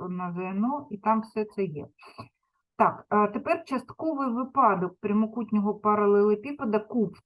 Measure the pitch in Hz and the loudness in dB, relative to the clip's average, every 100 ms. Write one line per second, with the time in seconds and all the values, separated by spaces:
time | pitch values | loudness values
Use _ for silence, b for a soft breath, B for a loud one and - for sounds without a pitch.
0 | 180 180 180 175 185 196 233 285 277 202 | -8 -6 -6 -6 -4 -2 -2 -2 -8 -6
1 | 214 220 220 214 214 - 190 147 - _ | 0 0 -2 -6 -6 -4 -4 -6 -12 _
2 | B B B _ _ _ _ - 202 - | B B B _ _ _ _ 2 2 2
3 | - 208 208 214 247 339 - 262 - - | -2 2 2 0 -2 -4 -2 -8 -8 -6
4 | 320 285 262 233 262 277 240 185 180 - | -4 -2 -2 -4 -4 4 4 4 -2 -4
5 | 214 208 220 233 220 208 202 208 214 208 | -2 0 0 -2 -2 0 0 0 0 2
6 | 208 202 208 208 262 285 262 208 214 247 | 4 6 4 2 -2 -6 -2 -2 -2 -2
7 | 196 - | -2 -4